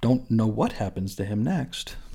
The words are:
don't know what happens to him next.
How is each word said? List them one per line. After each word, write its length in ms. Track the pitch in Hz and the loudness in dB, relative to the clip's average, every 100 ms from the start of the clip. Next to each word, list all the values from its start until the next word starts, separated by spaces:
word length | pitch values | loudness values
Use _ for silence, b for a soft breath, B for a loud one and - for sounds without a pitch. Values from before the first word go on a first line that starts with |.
don't 300 | 117 127 - | 2 4 4
know 160 | 110 110 | 2 4
what 280 | 107 208 | 2 0
happens 400 | - 101 - 95 - | 0 -4 -2 -6 -4
to 80 | |
him 180 | 98 104 | -2 0
next. 540 | 127 185 - - - - B | 0 0 -2 -8 -10 -12 B